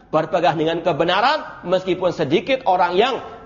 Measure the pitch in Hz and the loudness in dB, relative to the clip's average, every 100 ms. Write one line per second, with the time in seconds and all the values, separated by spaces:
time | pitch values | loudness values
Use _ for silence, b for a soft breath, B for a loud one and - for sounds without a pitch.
0 | - 156 156 180 165 156 190 - 180 151 | -4 -2 0 2 2 2 0 0 0 0
1 | 165 185 247 302 - - 175 185 185 180 | 0 2 2 0 -4 -12 -2 -2 0 -2
2 | 180 160 147 175 226 262 202 185 175 180 | -2 -2 0 0 0 -2 0 2 2 2
3 | 247 220 - - | 2 -2 -8 -16